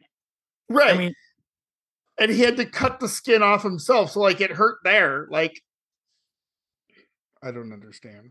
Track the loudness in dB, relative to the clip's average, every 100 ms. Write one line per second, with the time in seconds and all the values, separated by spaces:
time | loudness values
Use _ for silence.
0 | _ _ _ _ _ _ -4 2 2 2
1 | -2 -10 _ _ _ _ _ _ _ _
2 | _ -2 0 2 2 0 -6 -4 -4 -4
3 | -8 -6 0 2 4 2 -2 -6 0 0
4 | 0 0 0 2 -2 0 0 0 0 2
5 | 2 -2 -4 -2 -4 -6 _ _ _ _
6 | _ _ _ _ _ _ _ _ _ _
7 | _ _ _ _ -16 -14 -16 -20 -20 -20
8 | -20 -20 -20